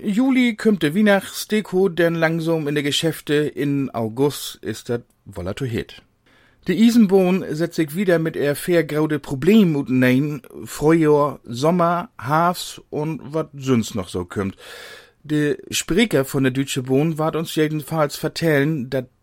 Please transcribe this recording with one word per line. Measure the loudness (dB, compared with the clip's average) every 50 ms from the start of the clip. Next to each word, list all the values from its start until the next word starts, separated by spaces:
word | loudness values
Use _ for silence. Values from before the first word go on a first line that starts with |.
| 0
Juli | 0 0 0 2 2 2 2 2 0 0
kümmt | 0 0 0 2 2 0
de | 0 2
Weihnachtsdeko | 2 4 4 4 2 0 -4 -10 -10 -6 -2 -2 -2 -2 -2 0 0 0 0
denn | 2 2 0 2 2
langsam | 2 0 0 0 0 -2 -2 -2 -2 -2 -2
in | -2
de | -2 -2
Geschäfte, | -2 -2 0 0 -2 -2 -2 -4 -2 0
in | 0 0 0 -2 -4 -2 -2 0 -2 -2 -4
August | -4 -4 -6 -4 -2 0 0 0 0 -4 -12 -14 -14 -12
ist | -10 -10 -10 -8 -6 -6
dat | -6 -6 -6 _ _ _ _
woller | -16 -12 -10 -8 -8 -6
to | -6 -6
hit. | -4 -4 -6 -6 -8 -12 -20 -20 _ _ _ _ _ _ _ _ _ _ _ -4 -2
De | 2
Isenbohn | 4 4 6 6 6 6 6 6 4 4 4 2 0 -2 -4
setzt | -4 -4 -4 -4 -2
sich | -2 -4 -2 -2
wieder | -2 2 2 2 2
mit | 2 0 -2
er | -2 0 -2 -2
fair | -2 -2 0 2 2 2
graude | 2 0 0 0 0 -2 -4
Problem | -4 -6 -6 0 4 6 8 8 8 6 4
und | 0 0 0
nein, | 2 4 4 4 4 2 2 -2 -4 -8 -12 -16 -18 -16 -14
Frühjahr, | -12 -6 0 2 4 4 4 6 4 4 4 2 0 -4 -8 -12
Sommer, | -12 -6 -2 0 0 2 2 2 0 0 -2 -6 -8 _ -10
Herbst | -4 0 0 2 2 2 0 -2 -8 -12 -14 -16 -14 -10
und | -6 -6 -4 -4 -6 -8 -10 -8 -6
wat | -6 -6 -8 -10
sonst | -6 0 2 2 2 2 0 -4
noch | -8 -6 -6
so | -6 -8 -8
kümmt. | -6 -6 -4 -4 -4 -6 -10 -18 -20 -20 -20 -20 -20 -20 -20 -20 _ _ _ -8
De | -4 -2 0 0 0 -2 -4 -8 -8
Sprecher | -8 -6 -4 0 2 2 2 2 2 0 0
von | 0 0 0 0
der | 0
Deutsche | 0 -2 -4 -4 -4 -6
Bohn | -2 0 0 2 2 0 0 -2
ward | -2 -2 -2
uns | -4 -6 -4 0
jedenfalls | 0 0 0 0 -4 -6 -4 -2 0 0 -2 -2
vertellen, | -6 -6 -6 -4 -2 0 2 2 2 2 0 0 -4 -4 -4
dat | -6 -6 -6 -6 _ _